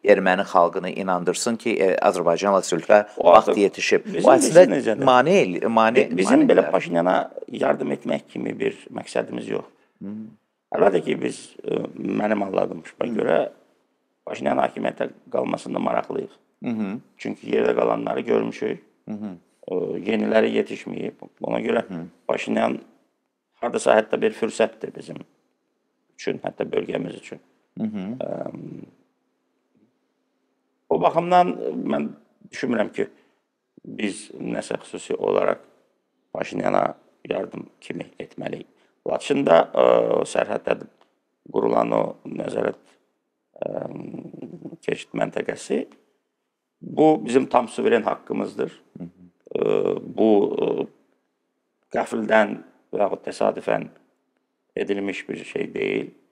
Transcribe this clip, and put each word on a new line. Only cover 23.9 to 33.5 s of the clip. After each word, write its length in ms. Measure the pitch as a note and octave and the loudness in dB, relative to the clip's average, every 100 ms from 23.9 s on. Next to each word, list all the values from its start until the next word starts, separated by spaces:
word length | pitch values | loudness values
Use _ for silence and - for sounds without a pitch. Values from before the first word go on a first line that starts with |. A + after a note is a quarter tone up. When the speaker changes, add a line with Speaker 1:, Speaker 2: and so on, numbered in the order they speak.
| A2 | 4
Speaker 2:
hətta 220 | A2 A2+ | 4 -2
bir 120 | A2 | -2
fürsətdir 640 | - A2 - A2 - - - | -2 -6 0 -2 -2 -14 -12
bizim 200 | - - - _ _ _ _ _ _ _ _ | -14 -16 -16 _ _ _ _ _ _ _ _
üçün, 240 | _ - - | _ -8 -6
hətta 260 | - - | -8 -6
bölgəmiz 520 | - - - - - - | -4 -4 -4 -6 -6 -10
üçün. 240 | - E2 _ _ _ - | -16 -20 _ _ _ -6
Speaker 1:
Hı 60 | |
-hı. 340 | A2 G#2 F#2+ B2+ | -6 -4 -8 -8
Speaker 2:
Ə, 320 | - - - - - - - _ _ _ _ _ _ _ _ _ G#2 _ _ _ _ _ _ _ _ _ _ | -8 -6 -8 -10 -14 -16 -18 _ _ _ _ _ _ _ _ _ _ _ _ _ _ _ _ _ _ _ _
O 100 | E3 | 0
baxımdan, 460 | F3 E3 E3+ F3+ F3+ | 2 0 2 4 4
e, 240 | - - - - | 0 -6 -4 -4
mən 180 | - - - _ _ - | -4 -4 -10 _ _ -20
düşünmürəm 420 | - - A#2 G2+ | -8 -4 -2 -2
ki, 140 | - G2 _ _ _ _ | -4 -8 _ _ _ _